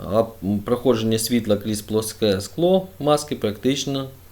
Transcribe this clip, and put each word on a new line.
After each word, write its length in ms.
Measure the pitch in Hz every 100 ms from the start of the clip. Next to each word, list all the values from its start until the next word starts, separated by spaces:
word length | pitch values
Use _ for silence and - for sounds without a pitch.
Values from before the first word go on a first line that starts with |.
| -
А 180 | 107 113 - 92 104 107
проходження 540 | 120 131 117 110 110
світла 380 | - 120 107 104
крізь 240 | 110 107
плоске 600 | - 107 107 - 107 95
скло 460 | - - 175 190 185 -
маски 360 | 143 147 - 117
практично 760 | 107 101 127 139 139 139 131 - -